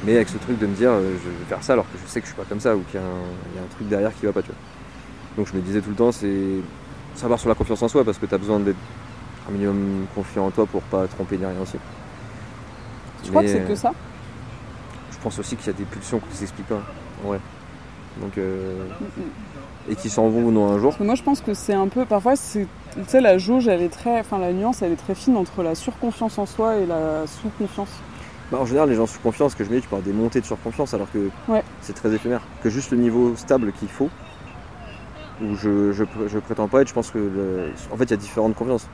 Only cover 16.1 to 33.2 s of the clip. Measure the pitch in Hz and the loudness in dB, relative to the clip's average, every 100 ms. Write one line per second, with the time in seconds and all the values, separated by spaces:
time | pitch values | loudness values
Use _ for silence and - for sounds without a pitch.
16.1 | 117 - - 101 - 98 107 104 - - | -4 -4 -8 -8 -8 -4 -4 -4 -12 -14
17.1 | - 101 98 - - - - - - - | -8 -4 -4 -6 -16 -16 -16 -16 -16 -16
18.1 | - 101 101 95 95 95 92 92 98 - | -10 -6 -4 -2 -2 -4 -6 -8 -8 -10
19.1 | - 170 - 107 - - - - 107 110 | -8 -10 -10 -14 -14 -16 -14 -8 -6 -2
20.1 | 107 110 113 117 110 101 101 127 - 208 | 2 4 4 4 6 6 6 4 2 0
21.1 | 262 - 277 - 202 - 196 196 247 254 | 2 2 0 0 -4 0 2 2 0 2
22.1 | 208 214 277 - 214 190 - - - 190 | 2 4 2 0 -4 -4 -8 -12 -10 4
23.1 | 262 233 185 185 254 233 175 175 - 233 | 8 8 8 6 4 6 4 2 0 0
24.1 | 233 214 196 180 180 220 262 180 165 - | 0 0 0 0 2 0 0 0 0 -2
25.1 | 190 - 233 180 - 170 165 - - 240 | 0 4 4 2 0 0 0 -4 -2 -4
26.1 | - 226 - 202 - 220 214 180 165 160 | 0 -2 -2 -4 2 2 4 2 2 0
27.1 | 156 160 - 220 - 202 - 202 - - | 0 -4 -6 -8 -4 -4 -4 -8 -10 -14
28.1 | - - - - 131 120 135 151 113 113 | -14 -16 -16 -6 0 4 6 6 6 4
29.1 | - 117 - 143 - 101 123 123 98 95 | 2 0 4 2 2 0 0 0 -2 0
30.1 | 101 113 127 - 107 113 113 139 104 98 | 2 2 2 0 -4 -4 -2 -2 -2 -2
31.1 | 107 101 - - 220 - - - 95 110 | 0 -2 -2 2 2 0 -12 -12 -2 0
32.1 | 107 117 120 - - 113 117 135 120 120 | 2 2 -2 -4 -2 0 0 2 4 6
33.1 | 117 | 6